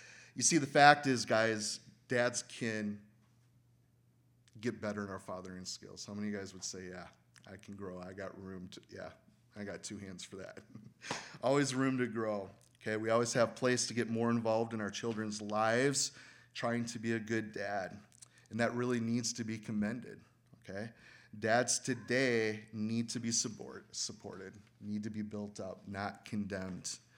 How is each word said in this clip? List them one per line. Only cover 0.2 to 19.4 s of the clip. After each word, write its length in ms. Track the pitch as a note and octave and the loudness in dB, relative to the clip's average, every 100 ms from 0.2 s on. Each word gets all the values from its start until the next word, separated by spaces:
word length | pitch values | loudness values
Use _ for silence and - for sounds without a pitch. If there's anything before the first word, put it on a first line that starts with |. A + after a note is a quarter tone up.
| - | -12
You 80 | C3 | 0
see, 160 | A#2+ E3 | 4 4
the 80 | C3+ | 6
fact 400 | D3+ C#3+ D3 C#3 | 10 12 12 6
is, 180 | B2 | 2
guys, 560 | G#2 A2+ A2+ A2 G#2+ - - - - | 4 4 4 2 -2 -6 -12 -20 -2
dads 340 | B2 A#2+ A#2+ | 2 2 0
can 560 | - - A#2 A2 G#2 G#2 - _ _ _ _ _ _ _ _ _ _ _ _ _ _ A2 | -6 -6 -4 -2 -4 -6 -12 _ _ _ _ _ _ _ _ _ _ _ _ _ _ -8
get 200 | A#2 G#2 | -6 -4
better 240 | G#2 G#2 | -4 -4
in 60 | G2+ | -6
our 100 | F#2+ | -8
fathering 440 | - F#2 F#2 F#2 | -8 -10 -10 -10
skills. 400 | F2+ - G2+ F2+ | -10 -12 -12 -14
How 100 | - | -10
many 140 | G2+ G#2 | -6 -4
of 40 | |
you 60 | G#2 | -4
guys 140 | F#2+ | -8
would 120 | F#2 | -10
say, 240 | - F#2 F#2 | -10 -8 -10
"Yeah, 180 | F#2 F2 - _ - - | -12 -14 -18 _ -20 -18
I 100 | F#2+ | -16
can 200 | - G2 | -14 -12
grow. 240 | F#2+ F2+ | -10 -10
I 120 | F2+ | -10
got 240 | G2 F#2+ - | -10 -10 -10
room 260 | F#2+ F#2+ F2+ | -12 -10 -12
to, 80 | - - | -14 -16
yeah, 200 | G2 - - _ _ _ G#2 | -14 -14 -14 _ _ _ -10
I 60 | |
got 220 | G2+ F#2+ | -8 -8
two 140 | - G2+ | -10 -10
hands 260 | G2 F2+ | -10 -12
for 120 | - F#2+ | -12 -12
that." 220 | F2+ - - - - - | -12 -14 -18 -18 -20 -12
<laughs> 400 | - - - - | -8 -8 -10 -2
Always 320 | B2 C#3 C3 | 2 4 4
room 240 | B2+ C3+ C3 | 2 2 2
to 80 | B2 | 0
grow, 440 | A2+ A2 G#2 F#2+ - _ _ | 0 -2 -2 -4 -12 _ _
okay? 160 | A2+ G#2+ | -4 0
We 140 | A2+ | 4
always 220 | A#2 A#2 | 4 4
have 200 | B2+ A2 | 4 2
place 320 | - B2+ B2 - | 4 2 4 2
to 60 | |
get 160 | A#2 A2 | 0 0
more 200 | A2+ A#2 | 2 4
involved 440 | A#2 A2+ A2 A2+ | 4 4 2 2
in 60 | A2+ | -2
our 100 | G2+ | -4
children's 500 | - A#2 G#2+ G#2+ G#2+ | -4 -4 -2 -4 -6
lives, 720 | G#2 G#2+ A2 A#2 C#3 C#3 - - - - - | -2 2 4 4 4 2 -2 -4 -20 -20 -14
trying 320 | - A#2+ A#2 A#2 | -4 -2 0 -2
to 120 | A#2 | -4
be 140 | A2+ | 0
a 80 | A2+ | 0
good 320 | G#2+ A2+ G#2+ | 0 -2 -2
dad. 440 | G2 G2+ G2+ F2+ G2+ - - - - - | -4 -4 -2 -4 -10 -18 -20 -20 -20 -8
And 80 | A2 | 0
that 140 | A2+ | 0
really 260 | A#2+ B2 A#2+ | 2 0 0
needs 320 | A2+ A#2+ A#2 | 0 0 -2
to 100 | - | -4